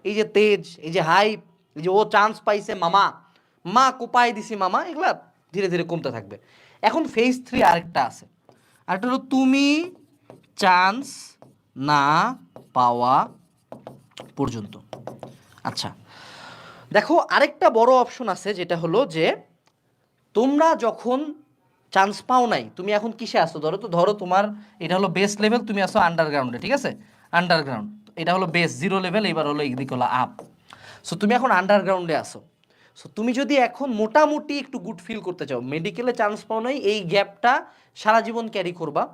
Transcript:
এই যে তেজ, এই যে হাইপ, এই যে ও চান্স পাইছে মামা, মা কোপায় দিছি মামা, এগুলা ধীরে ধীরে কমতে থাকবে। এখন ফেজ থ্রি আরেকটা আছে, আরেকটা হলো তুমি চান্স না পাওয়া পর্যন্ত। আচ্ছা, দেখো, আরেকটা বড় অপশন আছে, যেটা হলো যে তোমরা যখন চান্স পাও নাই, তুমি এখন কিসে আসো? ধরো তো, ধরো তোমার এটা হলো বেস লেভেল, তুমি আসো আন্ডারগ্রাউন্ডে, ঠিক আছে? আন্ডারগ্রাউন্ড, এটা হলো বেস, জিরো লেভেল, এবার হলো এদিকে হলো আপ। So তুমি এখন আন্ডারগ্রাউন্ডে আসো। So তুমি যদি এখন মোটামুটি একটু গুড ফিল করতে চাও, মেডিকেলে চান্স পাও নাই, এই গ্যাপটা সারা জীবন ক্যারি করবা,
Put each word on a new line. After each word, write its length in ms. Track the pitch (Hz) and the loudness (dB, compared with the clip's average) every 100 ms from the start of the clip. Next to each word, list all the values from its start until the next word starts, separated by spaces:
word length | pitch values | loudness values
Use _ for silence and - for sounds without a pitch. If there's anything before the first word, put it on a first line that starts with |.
| 190 | -6
এই 60 | 214 | -2
যে 60 | 214 202 | 2 4
তেজ, 280 | 214 196 165 - 156 | 4 2 -2 -14 -4
এই 60 | 180 | 0
যে 60 | 160 | 4
হাইপ, 320 | 180 214 214 - _ _ 151 | 4 4 0 -12 _ _ -6
এই 40 | 170 | 0
যে 40 | 190 | 2
ও 20 | 214 208 | 4 4
চান্স 200 | 214 220 - | 4 0 -2
পাইছে 280 | 208 - 202 | -2 -2 -4
মামা, 220 | 165 196 175 - _ _ _ _ 170 214 | 0 2 2 -2 _ _ _ _ 0 2
মা 100 | 262 262 | 2 0
কোপায় 320 | 233 247 240 220 | -2 2 2 0
দিছি 180 | 214 208 | -8 -4
মামা, 160 | 185 226 349 | -2 -2 -4
এগুলা 180 | 302 349 - - _ _ | -2 -2 -2 -8 _ _
ধীরে 140 | 180 190 | -4 -2
ধীরে 100 | 175 170 | -2 -4
কমতে 180 | 170 147 113 | -4 -6 -8
থাকবে। 200 | 101 101 _ _ _ - 220 | -12 -20 _ _ _ -12 -8
এখন 140 | 277 285 220 | -6 -6 -4
ফেজ 180 | 247 254 - | -2 -4 -8
থ্রি 120 | 240 196 | -2 0
আরেকটা 320 | 170 165 170 120 | 0 -4 -6 -6
আছে, 160 | - - _ _ _ _ _ - | -10 -20 _ _ _ _ _ -8
আরেকটা 200 | 185 247 | -6 -4
হলো 120 | 269 269 | -6 -2
তুমি 340 | 262 262 277 285 302 359 - _ _ _ - _ - | 0 2 2 2 0 -4 -14 _ _ _ -20 _ 0
চান্স 420 | 190 180 185 226 277 - - _ - _ _ 127 143 | 4 4 2 0 -10 -16 -20 _ -20 _ _ -6 0
না 140 | 147 139 160 220 254 _ - - 131 | 2 4 2 0 -4 _ -20 -6 0
পাওয়া 380 | 123 120 123 143 226 - _ _ - - - - _ - - - | 2 2 2 2 0 -8 _ _ -20 -20 -20 -20 _ -20 -14 -6
পর্যন্ত। 360 | 131 113 101 - - - - - - - _ _ 113 | -6 -6 -12 -18 -20 -16 -16 -16 -20 -20 _ _ -10
আচ্ছা, 200 | - 104 - - - - - - - - - - 196 | -8 -10 -12 -20 -20 -20 -20 -20 -20 -20 -20 0 0
দেখো, 200 | 208 330 - 196 | 4 2 4 2
আরেকটা 320 | 294 - 339 220 | 2 4 2 4
বড় 120 | 240 262 | 6 4
অপশন 240 | 240 - 233 185 | 2 -4 -6 -6
আছে, 140 | 196 185 | -6 -6
যেটা 160 | 170 170 | -4 -2
হলো 160 | 165 196 277 160 | 0 0 0 0
যে 100 | 180 403 - _ _ _ _ _ _ _ _ 202 | 0 0 -8 _ _ _ _ _ _ _ _ 0
তোমরা 300 | 262 294 320 320 233 | 2 4 4 4 0
যখন 340 | 220 233 262 302 - _ _ _ _ - 190 | -2 -2 -2 -4 -12 _ _ _ _ -2 2
চান্স 200 | 196 202 - | 2 0 0
পাও 140 | 254 233 | 2 2
নাই, 100 | 165 110 - | 0 -4 -8
তুমি 140 | 190 208 | -2 -2
এখন 140 | 226 220 | -2 -8
কিসে 180 | 226 220 165 | -2 0 0
আসো? 120 | 139 156 | 0 -4
ধরো 120 | 196 | -4
তো, 40 | 220 170 | -2 2
ধরো 160 | 190 208 | 2 0
তোমার 200 | 180 185 208 - - - | 0 2 0 -4 -18 -10
এটা 100 | 160 185 | -2 0
হলো 120 | 196 175 | 0 0
বেস 160 | 202 208 | 0 0
লেভেল, 180 | 214 240 220 | 0 0 -2
তুমি 100 | 202 185 | -2 0
আসো 100 | 214 175 | 2 2
আন্ডারগ্রাউন্ডে, 500 | 170 156 143 127 120 | 2 0 0 -2 -4
ঠিক 100 | 196 277 | -2 -2
আছে? 100 | 170 - - _ - 170 | -2 -8 -18 _ -2 0
আন্ডারগ্রাউন্ড, 480 | 180 165 139 117 104 - - - | 2 0 0 -6 -8 -14 -18 -6
এটা 100 | 165 185 | 0 0
হলো 120 | 180 170 | 0 0
বেস, 160 | 165 123 | 0 0
জিরো 160 | 180 190 185 | -2 -2 0
লেভেল, 180 | 196 196 | -2 0
এবার 140 | 160 147 | -2 -2
হলো 100 | 147 147 | -2 -2
এদিকে 220 | 127 131 123 | -4 -4 -2
হলো 120 | 123 127 | 0 0
আপ। 80 | 123 - - _ _ - - - - | -2 -6 -20 _ _ -20 -20 -16 -10
So 60 | 165 | -2
তুমি 100 | 214 240 | 0 2
এখন 120 | 254 185 | 4 2
আন্ডারগ্রাউন্ডে 560 | 190 208 185 185 170 139 | 4 2 2 -2 0 -2
আসো। 160 | 107 104 - _ _ _ _ - | -4 -14 -20 _ _ _ _ -20
So 60 | - - | -16 -6
তুমি 140 | 233 247 | -2 -2
যদি 160 | 262 277 240 | 2 2 2
এখন 200 | - 269 214 | -2 -6 -4
মোটামুটি 520 | 214 294 302 294 294 285 | 2 4 4 0 -4 -8
একটু 140 | 269 185 185 | -8 -12 -12
গুড 140 | 175 - | -14 -12
ফিল 160 | 214 180 | -10 -8
করতে 160 | 175 143 | -8 -6
চাও, 100 | 123 127 | -6 -4
মেডিকেলে 420 | 151 185 185 247 247 | -6 -6 -4 -4 0
চান্স 180 | 208 214 - | -2 -2 -6
পাও 120 | 226 233 | -4 -4
নাই, 100 | 277 202 | -2 -2
এই 80 | 214 175 | -2 0
গ্যাপটা 400 | 196 196 - 240 285 - _ _ - | 0 0 0 2 2 -2 _ _ -4
সারা 180 | 214 226 214 | 2 2 2
জীবন 180 | 233 226 | -6 -6
ক্যারি 200 | 202 180 175 | -6 -6 -6
করবা, 220 | 160 151 147 | -4 -4 -4